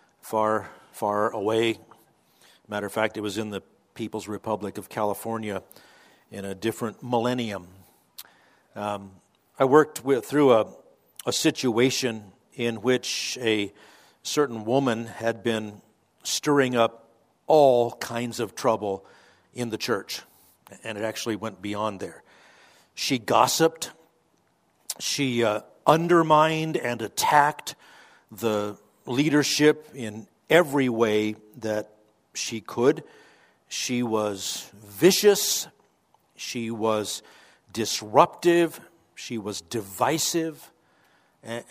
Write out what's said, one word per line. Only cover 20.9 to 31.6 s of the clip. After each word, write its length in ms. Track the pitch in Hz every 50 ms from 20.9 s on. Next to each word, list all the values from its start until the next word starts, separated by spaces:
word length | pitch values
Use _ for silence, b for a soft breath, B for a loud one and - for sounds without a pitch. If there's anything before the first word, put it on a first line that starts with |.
| 107
it 60 | 104 110
actually 340 | 110 - - - 120 110
went 240 | 98 104 110 101 90
beyond 400 | 92 104 101 101 110 107 98 92
there. 200 | 98 87 - - b b b b b b b b b b b b b b b
She 240 | - - - 139
gossiped. 760 | 120 104 - 113 110 120 - - - 160 165 - - - - - _ _ _ _ _ _ _ _ _ _ _ _ _ _ _ _ _ _ - - -
She, 460 | - - - - 143 131 120 117 117
uh, 160 | 107 104 107 - - _ _ _
undermined 880 | - 151 165 170 170 175 170 165 160 156 151 156 160 160 160 160 160 151
and 240 | - - 120 120 113
attacked 720 | 117 101 - - - - 151 147 143 147 151 - - - - b b b b b b b b b b b
the 460 | 113 98 117 113 107 104 104 104 101 - _ _ _ _ _
leadership 840 | - 120 127 147 147 139 147 139 - - - 147 151 151 151 - - -
in 320 | 139 117 107 104 110 107 - _ _ _ -
every 380 | 151 170 180 143 139 143 131
way 480 | 127 117 113 117 110 107 107 107 107 107 107 - - -
that 320 | 127